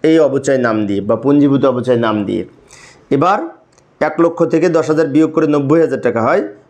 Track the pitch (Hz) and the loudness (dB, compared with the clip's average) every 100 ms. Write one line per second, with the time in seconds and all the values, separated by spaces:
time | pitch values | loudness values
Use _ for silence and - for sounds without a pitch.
0 | 160 160 143 143 143 135 120 110 104 101 | 2 2 2 0 -2 0 0 -2 -2 -4
1 | 101 113 127 143 143 135 135 123 123 120 | -2 -2 2 2 2 2 0 0 0 0
2 | 113 107 101 98 120 - _ - - - | 0 -2 -2 -6 -8 -16 _ -20 -20 -20
3 | _ 139 175 214 330 - _ _ _ _ | _ 0 0 0 -4 -14 _ _ _ _
4 | 151 151 170 165 170 165 175 165 151 151 | -4 0 0 0 -2 0 2 0 0 0
5 | 156 139 156 160 151 147 139 165 151 131 | 0 2 0 0 0 0 2 2 2 0
6 | 120 113 117 180 311 - | -2 0 0 0 -4 -12